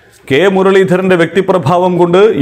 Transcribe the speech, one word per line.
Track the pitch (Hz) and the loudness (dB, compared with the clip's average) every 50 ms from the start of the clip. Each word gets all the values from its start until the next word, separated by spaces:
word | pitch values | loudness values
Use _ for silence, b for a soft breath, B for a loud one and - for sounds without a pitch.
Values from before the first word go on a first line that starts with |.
| b b b b _ - | b b b b _ -4
കെ | 131 143 180 202 190 | -2 0 0 2 0
മുരളീധരൻ്റെ | 190 190 196 196 190 190 - 180 180 190 190 180 170 | 2 0 0 0 0 0 0 -2 -2 0 0 0 0
വ്യക്തിപ്രഭാവം | 170 165 - 196 185 190 190 180 127 131 180 175 185 185 180 175 | 0 -2 -2 -4 -2 -2 -2 -2 0 0 0 0 0 -2 0 0
കൊണ്ട് | 175 175 175 190 208 226 - - | 0 0 2 2 2 2 2 2